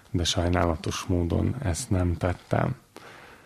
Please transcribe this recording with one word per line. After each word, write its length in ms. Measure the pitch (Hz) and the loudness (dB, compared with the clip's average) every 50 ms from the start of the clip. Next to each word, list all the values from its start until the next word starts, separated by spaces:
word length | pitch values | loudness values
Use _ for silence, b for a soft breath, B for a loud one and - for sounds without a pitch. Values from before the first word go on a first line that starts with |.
| B B | B B
de 140 | - 85 85 | -2 -2 0
sajnálatos 800 | - - 87 85 87 90 90 90 85 82 80 - - - - - | 0 0 2 2 2 4 4 4 2 2 0 -2 -6 -6 -6 -2
módon 540 | - 92 87 87 85 92 90 90 95 95 - - | 0 0 0 2 2 2 2 2 0 0 -2 -2
ezt 280 | 92 82 - - - | -2 -2 -2 -2 0
nem 260 | 101 92 90 90 87 | 0 2 2 2 0
tettem. 640 | - - 90 85 - - - - - - 85 - - - _ - B B B B B B B B B B | 0 0 -2 -2 -2 -4 0 0 2 2 0 -2 -6 -10 _ -20 B B B B B B B B B B